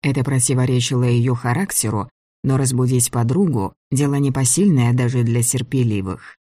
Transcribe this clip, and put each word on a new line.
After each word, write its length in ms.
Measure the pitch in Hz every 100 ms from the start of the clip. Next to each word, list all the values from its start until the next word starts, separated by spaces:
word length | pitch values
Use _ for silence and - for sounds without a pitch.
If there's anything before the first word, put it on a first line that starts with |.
Это 220 | 143 139
противоречило 800 | 120 135 120 127 127 127 120 127
ее 320 | 123 120 120 120
характеру, 720 | 120 127 196 - 107 107 - _ _ _
но 140 | 135 135
разбудить 560 | 131 123 127 127 117
подругу — 640 | 123 117 151 196 120 95 _ _
дело 240 | 131 143 139
непосильное 800 | 139 135 131 - 202 143 120
даже 300 | 123 123 127
для 200 | 117 120
терпеливых. 960 | 117 127 120 135 120 101 95 90 - -